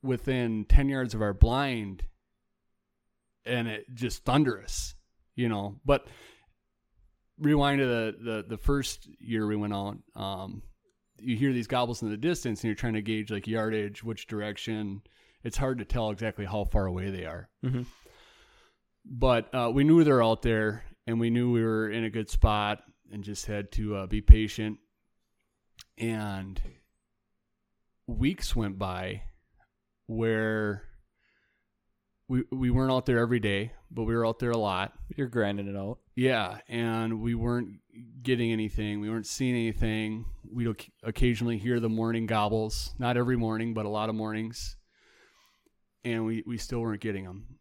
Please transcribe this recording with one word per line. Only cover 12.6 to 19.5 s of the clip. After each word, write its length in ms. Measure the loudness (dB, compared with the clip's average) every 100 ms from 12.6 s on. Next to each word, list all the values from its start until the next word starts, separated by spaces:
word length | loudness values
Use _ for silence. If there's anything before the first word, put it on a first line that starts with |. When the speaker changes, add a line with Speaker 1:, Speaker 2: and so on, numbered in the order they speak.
| -2
Speaker 1:
you're 80 | -2
trying 200 | -2 -2
to 60 |
gauge, 300 | -2 -4 -4
like, 160 | -6 -4
yardage, 560 | -2 0 -2 -4 -6
which 240 | -10 -10 -8
direction. 760 | -6 -6 -8 -6 -4 -4 -8 -12 _ _ _ -6
It's 100 | -2
hard 200 | 0 -2
to 60 | -2
tell 240 | 0 0
exactly 340 | -2 -6 -4
how 220 | -4 -2 0
far 200 | 2 0
away 240 | -2 -4
they 140 | -6 -8
are. 220 | -10 -14 _
Speaker 2:
Mm-hmm. 200 | -4 -4 -6 -14 -20 -20 -20 -20 -20 _ _ _ _ _ -14
Speaker 1:
But, 480 | 0 4 4 2